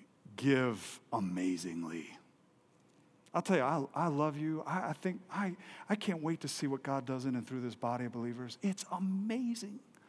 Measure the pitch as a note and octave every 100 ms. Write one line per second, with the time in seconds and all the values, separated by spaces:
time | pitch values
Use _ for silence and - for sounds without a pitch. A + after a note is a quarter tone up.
0 | - _ - G2+ C3 C3 B2+ G#2 - -
1 | - A#2 F#2+ F2+ F#2 F2 F2+ E2+ E2 E2
2 | D2 - - - _ _ _ _ - -
3 | - _ - E3+ F3 F3+ B2+ D#3+ C3+ C#3+
4 | E3+ C#3+ D3+ D3 D#3 D#3 C3+ F3 D#3+ D#3
5 | F#3 F3+ - F#3 G3 F3 - - - G#3+
6 | G#3+ E3+ D#3 E3 C#3 - C#3+ C3+ C#3 C3+
7 | B2+ C3 C3 B2 A#2 C3 A#2+ A2+ A#2+ B2
8 | B2 A#2+ A#2+ A#2+ B2 - G3+ F#3+ - F#3
9 | F#3+ F#3+ G#3+ A#3 A#3+ A#3 G3+ G#3 - -